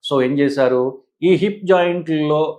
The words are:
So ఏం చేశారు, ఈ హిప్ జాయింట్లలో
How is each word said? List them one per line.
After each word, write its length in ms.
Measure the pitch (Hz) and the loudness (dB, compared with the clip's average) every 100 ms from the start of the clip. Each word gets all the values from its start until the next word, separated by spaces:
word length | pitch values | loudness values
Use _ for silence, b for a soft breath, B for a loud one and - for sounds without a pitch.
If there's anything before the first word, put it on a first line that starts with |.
So 100 | - 139 127 | -2 0 0
ఏం 60 | 143 | 0
చేశారు, 440 | 143 143 127 127 131 - _ _ 170 | -2 2 0 2 -2 -6 _ _ 2
ఈ 40 | 180 | 2
హిప్ 200 | 208 208 185 | 0 -4 2
జాయింట్లలో 720 | 185 175 175 160 156 151 151 156 | 2 2 -2 -4 -2 0 0 -2